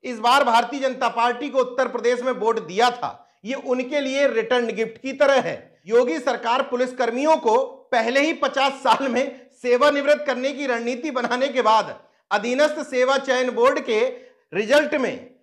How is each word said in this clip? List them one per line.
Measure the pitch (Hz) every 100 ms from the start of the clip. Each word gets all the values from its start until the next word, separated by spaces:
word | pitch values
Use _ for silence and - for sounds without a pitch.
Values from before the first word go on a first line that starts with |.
इस | - 233
बार | 233 277
भारतीय | 254 226 240 285
जनता | 269 247 240
पार्टी | 226 233 240 294
को | 254
उत्तर | 247 247 254
प्रदेश | 247 220 247
में | 247
वोट | 220 214 226 165
दिया | 185 247
था, | 240 127 - _ _
ये | 202
उनके | 269 262 254 254 294
लिए | 269 269 277
रिटर्न | 226 214 247 233
गिफ्ट | 208 220 -
की | 262
तरह | 269 277 269
है। | 202 135 - _ 165
योगी | 226 247 320
सरकार | 294 226 233 247
पुलिसकर्मियों | 269 247 254 254 233 240 294 320
को | 226 214
पहले | 269 - _ 247 226 262
ही | 294
पचास | 262 269 269 269
साल | 269 254 226 269
में | 240 277 - - _
सेवानिवृत्त | 247 240 285 285 277 294 294
करने | 247 262
की | 247 285
रणनीति | 233 233 247 302
बनाने | 254 240 240 277
के | 254
बाद | 214 220 180 113 _ _ _
अधीनस्थ | 208 220 254 302 311
सेवा | 285 254 254 269
चयन | 269 254 254
बोर्ड | 220 247 285
के | - 214 254 254 - _ _
रिजल्ट | 170 214 285 302
में | 302 233 160 - _